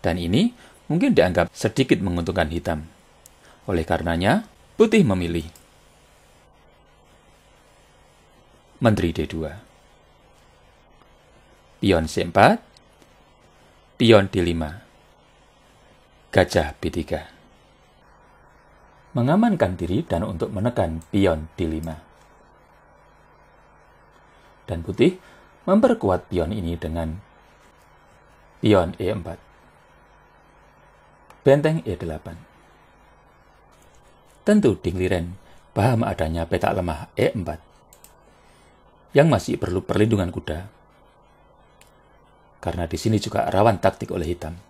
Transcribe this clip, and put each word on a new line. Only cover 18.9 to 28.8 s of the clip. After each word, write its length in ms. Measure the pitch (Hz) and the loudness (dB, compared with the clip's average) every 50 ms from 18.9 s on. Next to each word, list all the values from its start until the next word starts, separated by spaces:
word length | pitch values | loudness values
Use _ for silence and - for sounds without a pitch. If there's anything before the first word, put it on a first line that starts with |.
| _ _ _ _ - 131 | _ _ _ _ -4 -2
Mengamankan 560 | 120 127 160 196 226 240 202 160 117 92 92 | 0 2 2 2 2 2 2 2 0 -2 -2
diri 300 | 87 90 82 90 123 170 | -4 -4 -2 -2 -2 -2
dan 180 | - 98 82 85 | -2 -4 -4 -4
untuk 300 | - 98 80 117 95 107 | -4 -4 -6 -6 -6 -4
menekan 500 | 98 101 120 120 - 98 82 80 80 - _ | -4 -4 -2 0 0 -2 -2 -2 -8 -10 _
pion 380 | - 101 98 95 82 78 78 78 _ - | 0 2 2 2 2 0 -4 -12 _ -6
D 60 | 92 | -6
lima. 300 | 80 80 80 80 82 78 80 - - _ _ - _ _ _ _ _ _ _ _ _ _ _ _ _ - _ _ _ _ _ _ _ _ _ - _ _ _ _ _ _ _ _ _ _ _ _ _ _ - _ _ _ - - - - _ _ - | -4 -4 -6 -8 -10 -12 -12 -16 -20 _ _ -20 _ _ _ _ _ _ _ _ _ _ _ _ _ -20 _ _ _ _ _ _ _ _ _ -20 _ _ _ _ _ _ _ _ _ _ _ _ _ _ -20 _ _ _ -20 -20 -20 -20 _ _ -8
Dan 160 | 90 85 82 | -8 -8 -6
putih 320 | - 92 - 120 170 185 - - - - - - - _ _ _ | -10 0 4 4 4 4 0 -18 -20 -20 -20 -20 -20 _ _ _
memperkuat 640 | - 190 214 233 254 233 - - 101 92 87 - - | 2 2 4 6 4 2 2 0 0 0 0 -2 -4
pion 240 | - 87 82 78 104 | -4 -2 -2 -2 -4
ini 240 | 110 90 82 82 | -6 -6 -6 -6
dengan 400 | 78 - 80 80 82 82 80 80 95 - _ - - _ _ - _ - - _ _ _ _ _ _ _ _ _ _ _ _ - _ _ - _ _ - | -6 -6 -8 -6 -6 -6 -6 -8 -12 -14 _ -20 -20 _ _ -20 _ -20 -20 _ _ _ _ _ _ _ _ _ _ _ _ -20 _ _ -20 _ _ 2
pion 320 | 113 104 95 | 4 4 4